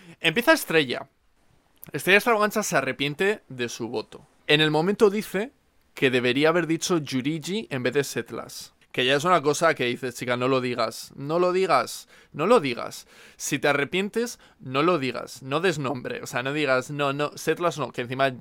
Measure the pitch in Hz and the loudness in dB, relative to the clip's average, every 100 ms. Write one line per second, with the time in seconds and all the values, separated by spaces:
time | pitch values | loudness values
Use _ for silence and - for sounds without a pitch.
0 | 170 165 165 160 240 320 - 160 135 - | -20 -4 0 2 4 4 4 2 2 -2
1 | - _ _ _ _ _ _ _ - 147 | -8 _ _ _ _ _ _ _ -12 -4
2 | - 202 240 214 208 214 202 156 131 127 | 4 4 4 2 2 0 0 0 0 0
3 | 143 147 196 214 - 127 120 - 117 120 | -2 0 0 -2 -6 -6 -6 -6 -6 -6
4 | - - - _ - 151 156 151 175 202 | -8 -12 -20 _ 2 2 4 2 2 4
5 | 208 208 - 185 240 - _ _ _ - | 4 4 -2 -4 -6 -10 _ _ _ -2
6 | 135 123 123 123 151 175 156 165 - 175 | 2 2 2 2 4 2 0 -2 0 -2
7 | 135 131 127 160 165 208 226 131 123 135 | 0 -4 -2 -4 -4 -6 -4 -4 -2 0
8 | 135 127 110 113 - - - _ _ - | -2 -4 -8 -10 -12 -14 -18 _ _ -2
9 | 127 143 170 175 143 143 165 147 123 120 | 2 2 4 2 2 2 2 2 -2 -2
10 | 127 - 123 123 127 131 123 120 110 - | -6 -6 -4 -2 2 0 0 -2 -4 -4
11 | - - 143 170 180 185 185 143 107 - | -14 -12 -4 0 2 2 2 2 2 -6
12 | - - - 139 175 233 143 113 107 - | -16 -20 -14 -2 4 4 4 -4 -8 -12
13 | - - - - - 143 147 135 139 180 | -18 -20 -20 -12 -4 0 2 2 0 -2
14 | 196 220 233 - - _ 131 135 165 175 | -2 -2 -4 -6 -20 _ -6 0 2 2
15 | 131 - - - 135 147 185 151 131 123 | 0 -4 -8 -12 -6 -2 0 0 -2 -4
16 | - - 123 127 127 147 143 127 127 147 | -6 -10 -6 -6 -4 -2 2 0 0 -2
17 | 143 139 147 - - 160 175 156 123 - | -2 0 -4 -4 -2 0 0 -2 -6 -6
18 | 120 131 135 120 | -6 0 0 0